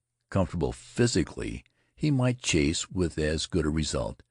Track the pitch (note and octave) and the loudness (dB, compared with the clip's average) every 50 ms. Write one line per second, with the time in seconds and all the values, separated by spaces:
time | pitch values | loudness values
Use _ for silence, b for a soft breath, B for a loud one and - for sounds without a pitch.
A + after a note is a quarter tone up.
0 | _ _ _ _ _ _ - G2 F2+ - - E2+ D2 B1 - - - - - - | _ _ _ _ _ _ 0 0 0 0 -2 -2 -2 -2 -4 -8 -14 -6 0 0
1 | A#2+ A#2+ - F#2 C#2+ - - - - - - - - _ _ _ _ _ _ - | 2 2 2 0 0 -2 -4 -8 -8 -8 -8 -10 -14 _ _ _ _ _ _ -2
2 | - D3+ C#3+ C3 B2 B2+ B2 B2+ - - - D#2+ C#2+ D2+ E2+ - - - - F#2 | 0 0 2 2 2 0 0 -2 -2 0 2 4 4 2 2 -2 -4 -4 -2 -2
3 | F2+ D#2+ - - D#2 D2+ D#2+ D#2 - - - F2 D2+ D2+ D2+ D#2+ D2+ - - C2+ | -2 0 0 0 0 0 0 -2 -2 -2 -2 0 0 2 0 0 0 -2 -2 -4
4 | A1+ G#1+ B1 - - _ | -4 -6 -8 -12 -18 _